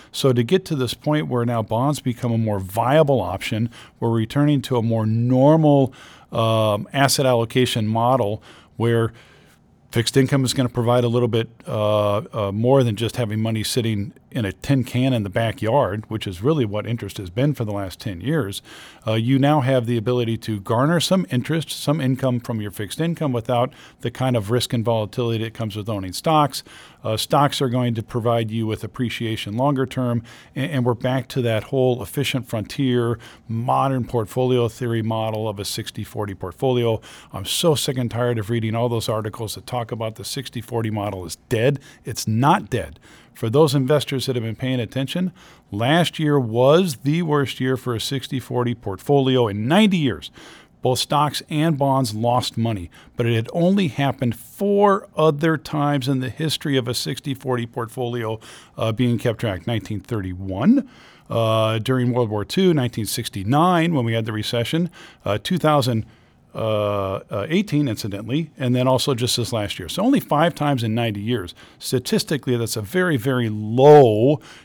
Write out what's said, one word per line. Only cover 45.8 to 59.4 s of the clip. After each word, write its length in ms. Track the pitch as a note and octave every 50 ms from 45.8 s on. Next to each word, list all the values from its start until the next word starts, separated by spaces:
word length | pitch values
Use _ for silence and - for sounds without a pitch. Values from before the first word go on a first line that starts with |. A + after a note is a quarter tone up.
| A2+ C3 D#3 F3 E3 - -
year 220 | - D#3 D3 D3 C#3+
was 580 | B2+ A2 A2 A#2 B2+ C#3 D3+ F3 G3 F3 C3 - -
the 180 | C#3 D#3 E3+
worst 380 | F3 D#3 D3 D3 C#3 A#2+ - -
year 180 | B2+ C3 C3
for 160 | A#2+ - B2+ A#2
a 80 | G#2+
sixty 380 | - - C#3 C3+ - - C#3+ B2+
forty 340 | - - B2 B2 B2 A#2+ A#2+
portfolio 760 | - - G#2 F#2+ - - - C#3+ C#3 C3 C3 B2+ B2+ A#2+
in 200 | G#2+ G2 G#2 G#2+
ninety 300 | B2 E3 G3+ A3 G#3 G3
years. 340 | F3 D3 B2 F#2+ D2 - - - - - - - - - _ _ _
Both 180 | - B2+ B2+ A#2
stocks 440 | - - D3+ D3 D3 D3 - - -
and 300 | - D#3+ D3+ D#3 E3 D#3
bonds 380 | C3 C#3 C#3 C3+ C3+ C3 A2+ G#2+
lost 420 | G#2+ A#2 A#2+ A#2+ B2 A#2 - -
money, 320 | A#2 A2+ A#2 A2 F#2+ E2+ - - - - - _
but 120 | - A#2+
it 80 | A#2 A#2+
had 140 | A2+ A2+ - -
only 360 | F3 E3+ F3+ G3 G#3 F#3+ C#3
happened 460 | - - C#3+ C3+ - - C3 A#2+ A2
four 720 | - - - - - G3+ G3+ G3+ G3+ G#3 G3+ F#3+ G3+ - - -
other 400 | - D#3 D#3+ D3+ C#3+ D#3+ E3 D#3+
times 520 | D3+ - - - D3+ C#3+ D3 D3 C#3+ A#2+
in 120 | C3+ C#3 C3
the 100 | B2+ B2
history 480 | - - D#3+ D3+ - - - D3+ C#3
of 100 | C3 A#2+
a 80 | B2+ A#2+
sixty 400 | - - D#3 C#3 - - C#3+ C3
forty 320 | - - C3 B2+ A#2+ A#2
portfolio, 720 | A2+ - C3 A#2 A2 - B2+ B2 A#2+ A#2+ A#2+ A2+ A2 A2+ A2 - - - - - - -
uh, 160 | - - A2
being 280 | A2 G#2+ B2 A#2+ A#2+ G#2+
kept 200 | - B2 G#2+
track. 280 | -